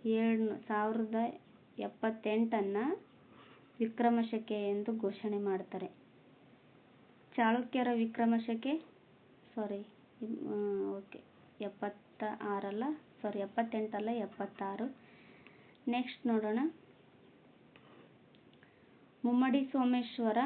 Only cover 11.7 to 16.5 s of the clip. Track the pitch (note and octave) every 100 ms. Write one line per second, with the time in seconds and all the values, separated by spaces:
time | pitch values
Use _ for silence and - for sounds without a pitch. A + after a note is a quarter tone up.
11.7 | G3+ G#3 - - - G#3+ A3 G#3 G3+ G3+
12.7 | G3+ C4 D4+ - - G#3 G3+ G3 A#3 A3+
13.7 | A3+ G#3+ G#3 G#3+ A#3 G3 - G3+ - G3
14.7 | G3 B3+ - - - - - - - -
15.7 | - - A#3+ B3 - A#3+ A3+ G#3+